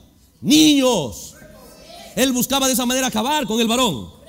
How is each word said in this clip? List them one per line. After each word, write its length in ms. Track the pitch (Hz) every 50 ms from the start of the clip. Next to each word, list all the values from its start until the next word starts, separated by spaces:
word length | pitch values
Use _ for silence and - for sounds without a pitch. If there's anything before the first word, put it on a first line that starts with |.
| - _ _ _ _ _ _ _
Niños". 920 | - 180 285 311 311 311 294 277 262 254 240 185 143 113 92 - - - - - - - - - - - - - - - - - - - -
Él 180 | 214 254 269
buscaba 340 | 247 247 226 - 277 269 262
de 80 | 262 262
esa 100 | 226 254
manera 220 | 240 254 262 262
acabar 400 | 247 - 214 220 269 302 302 269
con 120 | 185 220 233
el 80 | 233
varón. 440 | 226 226 247 262 220 151 113 92 82 - - -